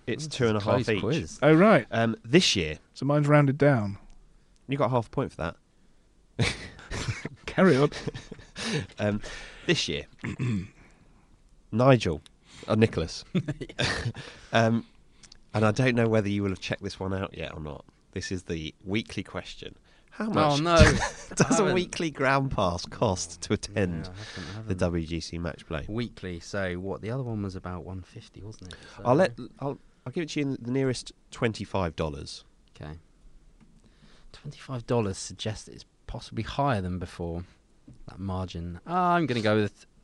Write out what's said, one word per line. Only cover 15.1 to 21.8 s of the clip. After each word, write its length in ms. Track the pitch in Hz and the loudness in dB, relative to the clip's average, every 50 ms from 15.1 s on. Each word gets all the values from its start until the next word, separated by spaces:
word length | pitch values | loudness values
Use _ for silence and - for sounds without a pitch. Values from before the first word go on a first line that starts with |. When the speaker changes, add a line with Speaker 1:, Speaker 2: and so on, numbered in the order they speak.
| _ - - - - - - - - | _ -20 -20 -20 -20 -20 -14 -4 0
Speaker 1:
and 100 | 107 110 | 2 4
I 60 | 107 | 4
don't 240 | 104 - 127 131 120 | 4 4 2 4 4
know 120 | 120 113 | 4 4
whether 220 | 113 110 110 98 101 | 4 4 4 4 2
you 140 | 101 101 101 | 0 0 0
will 60 | 98 | 0
have 80 | 92 - | -2 -4
checked 220 | - - - - 98 | -4 -6 -6 -4 -4
this 160 | 98 - - | -8 -6 -6
one 140 | 95 95 98 | -4 -4 -2
out 220 | 95 98 - - | -4 -4 -6 -8
yet 180 | - 78 73 - | -10 -10 -10 -10
or 40 | 78 | -10
not. 220 | 76 76 69 - - - _ _ _ _ | -10 -10 -10 -12 -16 -20 _ _ _ _
This 200 | - 95 - - | -10 -8 -6 -6
is 120 | 98 90 - | -6 -6 -4
the 320 | - 87 80 80 76 - _ - | -6 -6 -6 -6 -8 -10 _ -8
weekly 380 | 92 98 117 - - - 107 92 | -4 -2 -2 -2 -4 -8 -10 -10
question. 520 | - - 92 - - - - - - - - _ _ _ _ _ _ - | -8 -10 -10 -10 -10 -16 -16 -16 -18 -18 -20 _ _ _ _ _ _ -10
How 120 | - 214 | -8 -6
Speaker 2:
Oh, 20 | 226 - | -2 2
Speaker 1:
much 280 | - 156 147 143 143 | 2 4 4 4 2
Speaker 2:
no. 140 | 156 170 170 | 2 6 8
Speaker 1:
<laughs> 600 | 165 - - - - - - - - - - - | 10 10 10 8 2 -2 -4 -6 -10 -14 -8 2
does 60 | - | 2
Speaker 2:
I 40 | - 131 | 4 4
Speaker 1:
a 40 | 262 220 | 4 4
Speaker 2:
haven't. 140 | 196 - - | 4 2 2
Speaker 1:
weekly 380 | 185 | 0